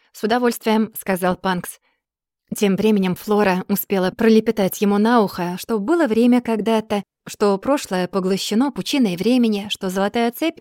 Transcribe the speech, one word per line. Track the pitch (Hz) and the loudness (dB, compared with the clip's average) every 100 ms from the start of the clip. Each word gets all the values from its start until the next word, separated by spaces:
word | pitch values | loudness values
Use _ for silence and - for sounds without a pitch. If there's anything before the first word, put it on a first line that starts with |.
| _ | _
"С | - 214 | -6 -2
удовольствием", | 247 247 233 226 220 214 - | 0 0 -2 0 0 0 -4
сказал | - 190 180 180 | -4 -2 -2 -2
Панкс. | 190 180 - - _ _ _ _ _ _ - | -2 -4 -6 -14 _ _ _ _ _ _ -12
Тем | - 202 185 | -2 0 2
временем | 214 208 185 175 | 2 2 0 -2
Флора | - 208 202 185 - | 0 2 2 0 -2
успела | 196 - 196 185 | -4 -2 -2 0
пролепетать | - 220 220 220 220 185 - | 0 4 4 2 0 -2 0
ему | 202 202 | 0 2
на | 214 247 | 2 2
ухо, | 196 - 175 185 | 2 -2 -6 -6
что | - 226 | -6 -4
было | 202 339 285 | 0 0 2
время | 220 240 247 | 2 4 4
когда-то, | 240 226 208 220 220 208 - _ - | 2 -2 0 -2 -2 -6 -8 _ -14
что | - 208 196 | -2 0 0
прошлое | 240 277 - 185 180 | 0 -2 -2 -4 -2
поглощено | 196 185 190 - 220 277 | -2 -2 -2 -2 0 0
пучиной | 214 - 285 226 175 | -2 -4 0 0 0
времени, | 202 254 233 202 202 | 2 2 2 0 -4
что | - 190 | -6 -4
золотая | 190 196 240 233 | -2 -2 0 -2
цепь | 233 320 - | -2 -4 -4